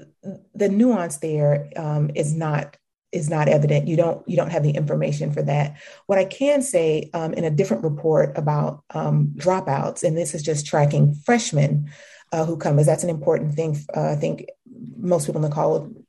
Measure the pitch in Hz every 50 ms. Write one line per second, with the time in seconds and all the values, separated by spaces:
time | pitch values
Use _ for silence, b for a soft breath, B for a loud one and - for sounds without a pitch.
0 | - - _ _ - 196 - - _ _ - 196 196 190 196 208 247 254 220 185
1 | 170 165 147 - 165 160 151 151 147 147 143 143 147 - - 165 160 151 151 151
2 | 147 147 - 175 151 147 156 160 160 151 147 147 - - - _ _ _ _ _
3 | _ _ - 175 151 156 165 151 151 151 156 147 147 147 147 147 147 175 160 165
4 | 170 165 - - - - 175 175 170 165 175 156 147 151 - - 151 151 156 156
5 | 156 151 147 147 151 147 147 160 147 143 147 147 147 147 - B B B B B
6 | B B 202 190 185 190 - - 269 285 294 277 262 - - 170 165 156 151 156
7 | - - - 170 160 160 - - 170 156 151 151 190 - - - - 156 147 147
8 | - 160 156 151 151 147 - 165 147 151 147 147 151 151 147 - _ - - 156
9 | 156 147 147 147 147 147 147 - 156 185 185 190 185 147 139 143 - - - -
10 | - 165 156 165 170 - - 156 - 165 156 147 - - 175 151 147 147 - 147
11 | 147 147 147 - - - 240 233 - - 160 143 143 147 151 147 - B B B
12 | B B B B B B 170 160 156 165 165 156 - 165 143 147 151 170 156 -
13 | 180 175 160 147 - - - - - 151 147 160 165 156 147 147 - - - 151
14 | 151 156 151 147 160 160 156 - - - - _ _ - - - - - - -
15 | 190 180 175 156 147 - 156 151 156 151 147 156 156 156 156 151 147 - - -
16 | -